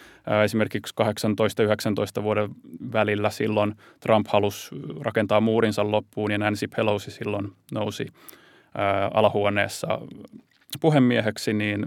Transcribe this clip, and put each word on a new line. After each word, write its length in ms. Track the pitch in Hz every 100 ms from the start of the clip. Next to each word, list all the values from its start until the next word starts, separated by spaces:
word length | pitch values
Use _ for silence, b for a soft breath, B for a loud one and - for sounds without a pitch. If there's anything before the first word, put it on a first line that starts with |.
| b b -
Ää, 160 | 107
esimerkiksi 500 | 107 110 104 110 - -
kahdeksantoista 640 | 110 104 110 107 110 -
ja 40 | 107
yhdeksäntoista 580 | 107 110 101 104 -
vuoden 260 | 104 104 104 - - - 127
välillä 360 | 110 104 104 104
silloin 460 | - 110 107 104 107 b b
Trump 280 | - 110 107
halusi 460 | 104 101 101 - - 160 160
rakentaa 400 | 123 107 107 107
muurinsa 500 | 110 110 113 104 104
loppuun, 400 | 104 104 - 104
ja 60 | 104
Nancy 300 | 104 107 107
Pelosi 440 | - 110 104 -
silloin 400 | - - 104 101 - _
nousi, 360 | 107 107 104 104 b b b b b b -
ää, 360 | 101 98 98
alahuoneessa 880 | - 107 104 101 101 101 - - - - - - - _ _ _ 143
puhemieheksi, 720 | 165 151 127 120 113 107 -
niin, 320 | 107 104 104